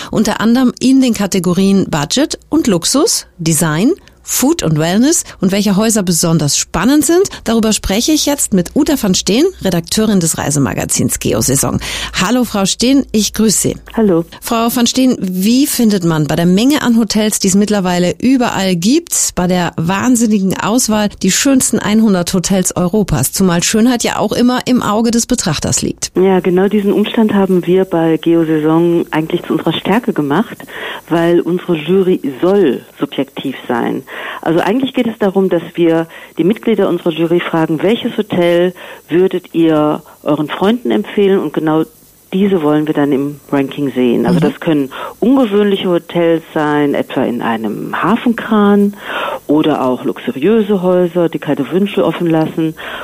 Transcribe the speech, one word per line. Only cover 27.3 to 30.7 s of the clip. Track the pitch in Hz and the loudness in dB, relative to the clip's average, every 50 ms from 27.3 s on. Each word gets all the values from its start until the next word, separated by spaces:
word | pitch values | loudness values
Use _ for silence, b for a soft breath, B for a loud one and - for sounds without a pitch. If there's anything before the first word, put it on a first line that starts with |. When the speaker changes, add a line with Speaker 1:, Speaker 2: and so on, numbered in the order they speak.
| 208 | 2
Speaker 2:
haben | 202 196 185 190 180 160 | 2 2 2 2 0 2
wir | 165 180 185 190 | 2 2 2 2
bei | 185 - 165 165 165 160 | 0 0 0 2 2 0
Geo | 156 - 165 170 170 165 | 0 2 2 2 2 2
Saison | 156 160 156 151 156 160 165 170 170 170 170 - - | 2 0 0 2 2 2 2 2 2 2 0 -2 -2
eigentlich | - 156 160 160 - 170 - | -4 -4 -2 -2 -4 -4 -2
zu | - - | -2 -4
unserer | 160 151 170 | -2 -2 -2
Stärke | 160 165 - - 190 240 - - | -4 -2 -2 0 0 0 0 -2
gemacht, | 175 - 147 139 143 180 240 - 175 - - B | -2 -2 -2 0 0 -2 -2 -4 -8 -14 -16 B